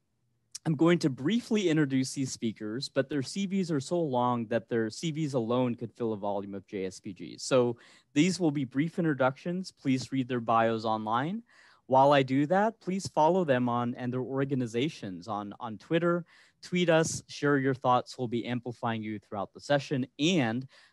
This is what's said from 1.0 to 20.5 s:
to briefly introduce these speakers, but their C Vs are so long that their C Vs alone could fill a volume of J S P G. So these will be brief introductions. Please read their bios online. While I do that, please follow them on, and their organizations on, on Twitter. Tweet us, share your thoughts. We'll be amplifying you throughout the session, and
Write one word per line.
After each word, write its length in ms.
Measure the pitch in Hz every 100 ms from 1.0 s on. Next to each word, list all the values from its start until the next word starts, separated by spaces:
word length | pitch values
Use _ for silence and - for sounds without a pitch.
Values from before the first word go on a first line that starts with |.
to 100 | 160
briefly 600 | 123 139 233 - 208 175
introduce 420 | 156 143 135 131
these 220 | - 131
speakers, 560 | - 113 101 107 117 147
but 200 | - 135
their 140 | 151
C 220 | 127 196 196
Vs 260 | 196 170
are 80 | 151
so 220 | 135 175
long 440 | 160 123 123 120 107
that 200 | 117 -
their 220 | 117 110
C 220 | - 165
Vs 240 | 151 151 131
alone 400 | 113 123 127 113
could 180 | 113
fill 180 | - 117
a 60 | 107
volume 360 | 101 101 98
of 140 | 98 -
J 180 | 104 95
S 140 | -
P 140 | 110
G. 240 | 92 71 58
So 380 | - 131 120 117 - - _
these 280 | 147 180 175
will 100 | 165
be 140 | 147 123
brief 340 | 135 165 -
introductions. 720 | 165 135 131 135 180 180 185
Please 400 | - - 131 -
read 160 | 135 123
their 140 | 123
bios 420 | 117 113 113 110
online. 600 | 110 110 107 117 147 220 - _ - _ -
While 220 | 131 139
I 100 | 143
do 240 | 131 135 147
that, 340 | 185 214 214
please 260 | - 190 -
follow 380 | 165 156 185 165
them 240 | 127 123
on, 260 | 120 120 120
and 160 | 123
their 80 | 127
organizations 1080 | 120 135 139 135 120 117 151 - 107 90 98
on, 240 | 104 104 -
on 160 | 120 107
Twitter. 480 | - 165 170 175 165 _ _ _
Tweet 280 | - 180 175
us, 340 | 160 160 - -
share 280 | - 143 143
your 160 | 131
thoughts. 440 | 131 131 123 - -
We'll 100 | 123
be 180 | 117 117
amplifying 560 | 123 123 113 117 113
you 180 | 107 107
throughout 340 | - 104 95
the 80 | 95
session, 440 | - 143 135 139 131 -
and 480 | 156 185 117